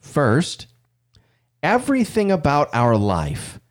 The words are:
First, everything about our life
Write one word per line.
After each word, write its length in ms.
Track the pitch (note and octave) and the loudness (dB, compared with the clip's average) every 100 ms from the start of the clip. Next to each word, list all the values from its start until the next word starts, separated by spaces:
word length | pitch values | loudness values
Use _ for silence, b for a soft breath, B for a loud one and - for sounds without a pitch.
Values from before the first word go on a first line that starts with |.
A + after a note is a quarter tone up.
First, 680 | - - C3+ A#2+ F3+ - - _ _ _ _ _ _ _ _ _ | -6 -2 2 2 0 -8 -18 _ _ _ _ _ _ _ _ _
everything 680 | F3+ A#3 B3+ C4+ A#3 - G3+ | -2 -2 0 0 0 0 0
about 380 | F#3+ D3 C#3+ D3 | 0 2 0 0
our 240 | A#2+ A#2+ A2 | 2 2 2
life 640 | G2+ F2+ D2+ D2 - - _ | 2 0 -2 -6 -12 -18 _